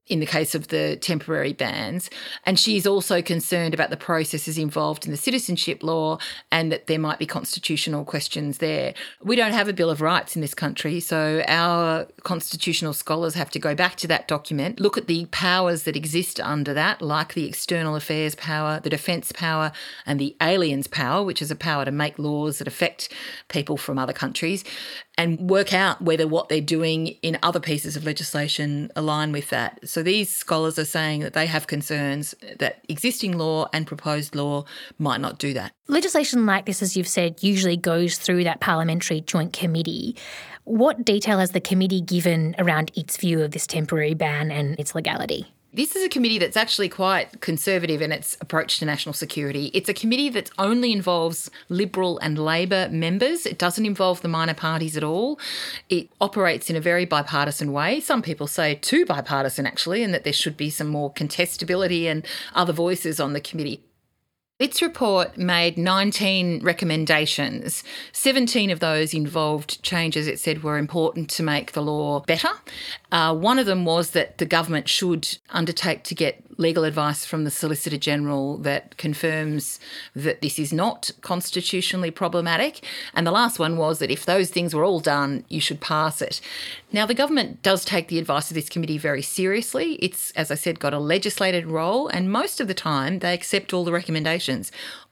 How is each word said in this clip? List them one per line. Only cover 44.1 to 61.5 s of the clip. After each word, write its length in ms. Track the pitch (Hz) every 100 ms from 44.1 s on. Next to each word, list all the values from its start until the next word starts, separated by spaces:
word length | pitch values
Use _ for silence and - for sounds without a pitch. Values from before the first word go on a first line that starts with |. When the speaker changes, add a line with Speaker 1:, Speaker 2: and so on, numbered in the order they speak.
Speaker 2:
ban 380 | 160 156 147 156
and 260 | 147 143 147
its 160 | 147
legality? 540 | 160 160 - - - - _ _
Speaker 1:
This 220 | - 311 381
is 80 |
a 60 | 370
committee 300 | 277 233 220
that's 180 | 165 220
actually 320 | 226 - 190
quite 500 | - 190 185 - -
conservative 640 | - 160 - 190 170 151
in 100 | 156
its 240 | 151 - -
approach 380 | - 165 160 -
to 60 | 156
national 280 | 147 -
security. 560 | 147 156 156 143 139 143
It's 160 | 185 -
a 40 |
committee 360 | 196 226 247 285
that 200 | 226 - -
only 340 | 196 240 247
involves 600 | 208 180 175 165 165 - - -
Liberal 480 | 180 202 190 180 170
and 200 | 160 151
Labor 500 | 156 165 180 190 185
members. 560 | 160 165 190 254 339 -
It 140 | -
doesn't 260 | 175 190 214
involve 360 | 196 185 180
the 60 | 170
minor 280 | 160 160 156
parties 420 | 160 160 160 151
at 60 |
all. 360 | 151 170 247 302 - - - - -
It 220 | 180 - -
operates 500 | 202 208 180 120 -
in 60 | 165
a 60 |
very 240 | 165 175 180
bipartisan 680 | 151 147 143 147 147 147
way. 260 | 139 160 285
Some 220 | - 254
people 240 | 170 151 147
say 280 | - 151 151
too 300 | - 302 349
bipartisan, 640 | 143 135 139 135 - -
actually, 360 | - 165 202
and 100 | 226
that 100 | 170
there 100 | 147
should 240 | 147 - 147
be 120 | 147
some 180 | - 151
more 260 | 147 143
contestability 920 | - 151 - 180